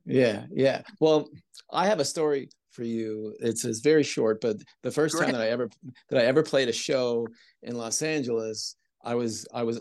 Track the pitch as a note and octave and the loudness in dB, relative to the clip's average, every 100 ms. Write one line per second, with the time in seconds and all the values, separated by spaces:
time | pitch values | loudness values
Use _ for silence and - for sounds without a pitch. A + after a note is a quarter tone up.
0 | - C3 B2 G#2 A#2 F3 C3+ A#2+ - - | -2 2 2 2 -6 0 0 0 -8 0
1 | D#3 D#3 D3 - _ - _ D3+ F3+ G#3 | 4 4 2 -14 _ -20 _ -2 0 2
2 | C3+ - D#3 C#3 C3 _ _ - A#2 A#2 | 0 0 0 -2 -4 _ _ -10 -6 -4
3 | A2 G#2+ G#2+ G#2+ A#2+ A2+ B2 A2+ C#3+ D#3 | -4 -6 -8 -4 -2 -2 -4 0 4 6
4 | C#3+ - A#2 A2 A#2+ G#2 - _ B2+ A#2 | 4 2 0 2 0 -2 -8 _ -6 0
5 | D#3 D#3+ D3 B2+ A2 A#2+ A#2+ - - - | 0 0 0 0 0 -2 -4 -8 -20 -20
6 | _ C3 A#2+ C3+ D#3 C#3+ B2+ A2 - C3+ | _ 2 4 4 2 2 2 0 0 0
7 | B2 A#2 A2+ - _ _ - A#2+ A2+ A2+ | 0 0 -4 -8 _ _ -10 -8 -4 -4
8 | D#3 D#3 B2+ A2+ A2 A2 - - _ _ | -2 -2 -2 -2 -4 -6 -10 -12 _ _
9 | A2+ A#2+ A#2+ G2+ - A#2+ A#2 A#2 | -4 -2 -2 -4 -10 -4 -4 -4